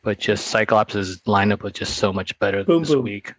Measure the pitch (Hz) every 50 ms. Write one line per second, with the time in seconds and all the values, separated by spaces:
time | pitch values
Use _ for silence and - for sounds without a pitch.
0 | _ 110 101 - - - 107 101 - - - 110 107 - 113 107 107 - - 104
1 | 98 92 92 90 _ 113 104 98 98 104 101 95 - 101 - - 101 - - -
2 | - 101 92 98 92 - - _ 104 101 98 101 98 95 170 165 160 147 147 135
3 | 123 104 101 101 - - -